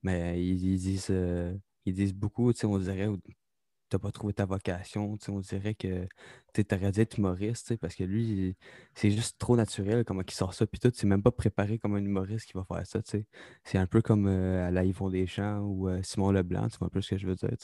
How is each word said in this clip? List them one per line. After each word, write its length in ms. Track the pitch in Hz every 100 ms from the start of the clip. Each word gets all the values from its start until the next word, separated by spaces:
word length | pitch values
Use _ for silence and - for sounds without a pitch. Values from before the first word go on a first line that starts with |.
mais 420 | 92 90 85 87
ils, 200 | 90 92 92
ils 40 | 95
disent, 280 | 92 95 -
euh, 440 | 95 90 87 87 98 - _ -
ils 80 |
disent 200 | 92 101
beaucoup, 380 | 95 104 - 120
tu 80 | 117
sais, 60 | 110
on 120 | 98
dirait, 280 | 92 95 104
ou-, 100 | 101 - - _ _ _ _ _
t'as 80 | 95
pas 120 | 101
trouvé 200 | - 104
ta 120 | 98 98
vocation, 720 | 98 - 90 95 107 104 104
tu 80 | -
sais, 60 |
on 80 | 101
dirait 340 | 95 98 104
que, 300 | 107 98 92 90
tu 20 | - - - _ -
sais, 80 |
t'aurais 280 | 107 98 98
dû 80 | 98
être 180 | 110 -
humoriste, 480 | 98 90 104 117 -
tu 80 |
sais, 40 | 117
parce 160 | 80
que 100 | -
lui, 200 | 92 104 113 101 92
il, 40 | 92 - - -
c'est 160 | - 104
juste 280 | 104 117 -
trop 180 | - 120
naturel 480 | 110 - 98 117
comment 180 | 113 95 90
il 40 |
sort 220 | - 95
ça, 120 | - 110
puis 120 | -
tout, 100 | 123
c'est 120 | - 104
même 160 | 98
pas 100 | 107
préparé 460 | - 110 - 101 113
comme 160 | 101 101
un 80 |
humoriste 420 | 101 98 95 110 -
qui 80 |
va 100 | 95
faire 220 | 92 87 92
ça, 160 | 113
tu 80 | -
sais. 160 | 104 107 - - -
C'est 140 | - 98
un 80 | 92
peu 140 | 113
comme, 240 | - 107 101
euh, 380 | 95 92 92 90
à 20 |
la 140 | 90
Yvon 260 | 92 95 95
Deschamps 500 | 92 92 - 101 104
ou, 280 | 104 95 95
euh, 140 | 92
Simon 280 | 95 - 98
Leblanc, 360 | 98 90 92 110
tu 100 | -
vois 80 | 87
un 40 |
peu 120 | 95
ce 80 | -
que 80 | 95
je 80 | 95
veux 80 | 92
dire, 140 | 101
tu 100 | 117